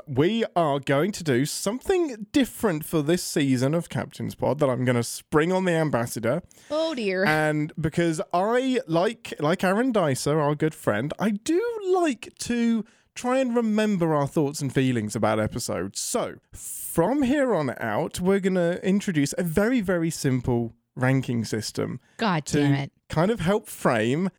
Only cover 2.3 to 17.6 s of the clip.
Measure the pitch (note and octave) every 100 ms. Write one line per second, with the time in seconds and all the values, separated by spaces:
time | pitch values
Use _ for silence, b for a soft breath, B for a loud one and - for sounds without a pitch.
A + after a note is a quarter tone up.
2.3 | D4 B3 - A3 D#3 - E3 D3 F3 -
3.3 | F3+ C#3 B2+ C3+ E3+ E3 A#2 - - A2+
4.3 | - B2+ C#3 C#3+ B2+ B2+ A#2+ A#2 - -
5.3 | D#3 E3 F#3 F#3 D#3+ D#3 B2+ - - A2+
6.3 | D#3 - B B D4+ D#4+ C#4 G3+ F#3 F#3+
7.3 | D#3 D#3 D3+ D3+ - D#3 E3+ E3+ D#3 -
8.3 | F3 G3+ B3 C4 B3 - D#3+ G#3 A#3 -
9.3 | - D3+ F#3 F#3+ G3+ C4 A3 D#3+ B2+ D3
10.3 | D#3 D3 D3+ D#3 - - G#2 C#3+ - F#3+
11.3 | G#3 - E4+ A#4+ A4+ F#4+ F#4 E4+ A3+ -
12.3 | - - A#3+ A#3 A3+ - b b - B3
13.3 | C4 C4 A#3+ A3 G#3+ G#3+ G3 E3 D3+ C#3
14.3 | - C#3+ D3 C#3 C#3 C3 A#2+ G#2+ A2+ G#2+
15.3 | G#2+ G#2+ - - F#2+ F#2+ - - A#3+ A#2+
16.3 | - _ - - - - - F3 C#4+ B3
17.3 | D4 C4 F3+